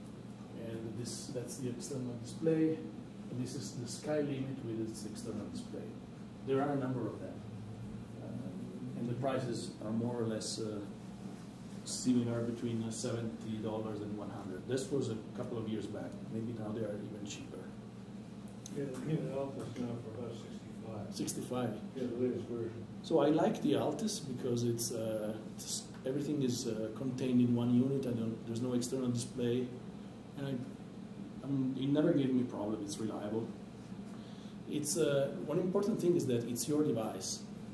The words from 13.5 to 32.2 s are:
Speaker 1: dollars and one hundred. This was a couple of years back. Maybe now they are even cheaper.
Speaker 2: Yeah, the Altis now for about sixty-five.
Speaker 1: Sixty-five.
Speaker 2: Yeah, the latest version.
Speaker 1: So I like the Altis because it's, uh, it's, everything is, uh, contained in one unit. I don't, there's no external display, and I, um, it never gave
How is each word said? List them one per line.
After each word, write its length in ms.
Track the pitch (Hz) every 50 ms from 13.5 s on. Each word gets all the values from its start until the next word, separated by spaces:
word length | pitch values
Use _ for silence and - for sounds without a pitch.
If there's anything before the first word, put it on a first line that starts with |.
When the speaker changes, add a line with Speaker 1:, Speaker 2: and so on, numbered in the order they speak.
| 110 104 -
Speaker 1:
dollars 380 | 110 104 110 110 110 107 104
and 160 | 104 101 101 104
one 120 | 101 101
hundred. 380 | - - 98 95 - - - 120
This 240 | 127 131 - -
was 180 | 143 131 120 113
a 80 | 113 - - - - -
couple 200 | 117 - 120 113
of 100 | 104 104
years 180 | 110 - -
back. 260 | 101 101 95 87 - - - - - 110
Maybe 200 | 113 113 120 117 107
now 120 | 104 107
they 100 | 110 113
are 140 | 110 104 107
even 300 | 104 98 - 101 104 104
cheaper. 320 | 104 - - - - - - - - - - - - - - - - - - - - - - - - - - - - - 147
Speaker 2:
Yeah, 80 | 143 135 127 127 - 151
the 300 | 156 143 - - 139 139
Altis 300 | 139 139 - - 120 120 117 123
now 160 | 123 120 - - -
for 160 | 110 104 -
about 160 | - - -
sixty-five. 800 | - - - - - - - - - - - 101 104 - - -
Speaker 1:
Sixty-five. 540 | - 101 - - 101 98 - 127 123 123 110 104 - - - -
Speaker 2:
Yeah, 80 | 131 123 117
the 200 | 117 120 127 123
latest 180 | 110 - - -
version. 380 | 120 117 113 107 - - - - - - -
Speaker 1:
So 160 | - 170 147
I 100 | 139 151
like 320 | 156 - 180 208 - - -
the 140 | 147 131 113
Altis 420 | 113 147 - - 220 214 - -
because 440 | - 135 123 123 - 127 120 120 120
it's, 280 | 120 117 113 - -
uh, 420 | 120 113 113 113 110 107 107 107 110 - - - -
it's, 280 | - - - - - - - - - -
everything 380 | 131 135 147 - 156 147 139 131
is, 240 | 120 117 110 - 117
uh, 220 | 110 107 110 110 -
contained 460 | - 131 131 123 127 135 127 123 123
in 140 | 123 117 120
one 180 | 117 120 123 123
unit. 320 | 120 131 139 139 131 127
I 60 | 123
don't, 260 | 113 113 113 113 110 - -
there's 160 | 117 117 113
no 120 | 127 127 123
external 360 | 120 120 - 135 131 127 123
display, 580 | 120 120 117 - - 123 123 120 120 127 127 - - - - - - - - - - - - - - 139
and 100 | 139 139
I, 960 | 131 120 - - - - - - - - - - - - - - - - -
um, 320 | 135 139 135 131 - - -
it 120 | 135 139
never 240 | 143 151 156 170 160
gave 180 | 143